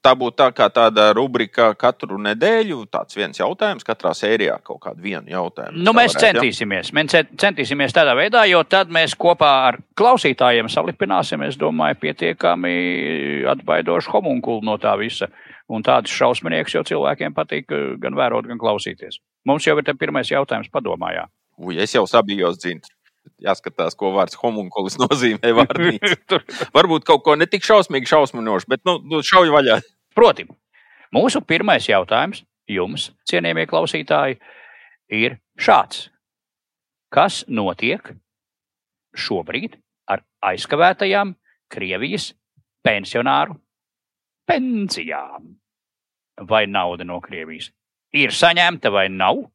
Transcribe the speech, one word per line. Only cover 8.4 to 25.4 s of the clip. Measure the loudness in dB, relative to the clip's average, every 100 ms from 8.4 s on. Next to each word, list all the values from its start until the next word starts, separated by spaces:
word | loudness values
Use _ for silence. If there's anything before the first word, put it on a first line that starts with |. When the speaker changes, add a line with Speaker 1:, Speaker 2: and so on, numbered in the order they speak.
| 4
Speaker 2:
jo | 4 4
tad | 2 2
mēs | 0 0
kopā | 2 2 4 4 4 2
ar | 0 _
klausītājiem | 2 4 4 2 2 4 4 0
salipināsim, | -4 -4 -6 -2 -2 -2 -4 -6
es |
domāju, | -4 -4 0 -2 -2
pietiekami | -6 -4 -4 0 0 0 -2 -2 -4 -4 -4 -4 -4 -4 -2
atbaidošu | -2 -2 -2 0 -4 0
homunkulu | -2 -2 -4 -4 -6 -4
no | -4
tā | -2 -2
visa. | -4 -6 -10 -10 -20 -20 _
Un | -6 0
tādus | 0 0
šausminieks | -2 0 0 -4 -4 -4
jau | -6
cilvēkiem | -4 -2 -2 -2 -6 -6
patīk, | -6 -8 -6
eh, | -6 -6 -6
gan | -8 -2
vērot, | -2 -2 -6
gan | -6
klausīties. | -4 -4 -6 -12 -18 -20 _ _ -4
Mums | 0 2
jau | 0
ir | -2
te |
pirmais | -6 -4 -4 -2
jautājums | -2 -2 -6 -4
padomā, | -6 -6 -6 -6
jā. | -8 -10 _ _ _
Speaker 1:
Ui, | -8 -4
es | 0
jau | 2 4
sabijos, | 2 2 -2 -2 -2
Dzint. | -8 -10 -16 _ _ _ _ _
Jāskatās, | -4 -4 -6 -6 -6 -2
ko | -2
vārds | 0 -2 -2
homunkulis | -4 -4 -8 -6 -6 -2
<laughs> |
nozīmē | 0 2 0 0